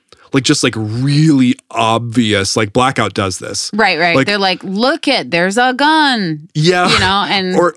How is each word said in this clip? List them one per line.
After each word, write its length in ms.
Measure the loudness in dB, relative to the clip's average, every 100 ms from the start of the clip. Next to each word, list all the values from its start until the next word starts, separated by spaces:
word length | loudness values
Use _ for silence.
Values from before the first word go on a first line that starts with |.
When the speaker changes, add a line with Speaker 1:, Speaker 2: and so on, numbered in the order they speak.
| _ _ _
Speaker 1:
Like, 100 | -2
just, 180 | 0 0
like, 120 | 0 -2
really 760 | -6 -4 0 2 4 4 4 0 _
obvious. 880 | -2 0 0 0 0 0 0 0 -2
Like, 160 | -2
Blackout 420 | 0 0 0 -2
does 240 | -2 -4 -4
this. 320 | -8 -8 -6
Speaker 2:
Right, 240 | -2 0 0
right. 180 | 0 2
Speaker 1:
Like 100 | 0
Speaker 2:
They're 120 | 0
like, 240 | 0 -2
"Look 440 | -6 -2 -2 0 -2
at, 220 | -2 0
there's 260 | 0 0 2
a 160 | 0
gun." 720 | 2 2 2 2 0 -2 -6 -6
Speaker 1:
Yeah. 340 | 0 0 2 2
Speaker 2:
You 60 | 0
know, 260 | 0 0 -2
and 280 | -2 -2 0
Speaker 1:
Or, 180 | 0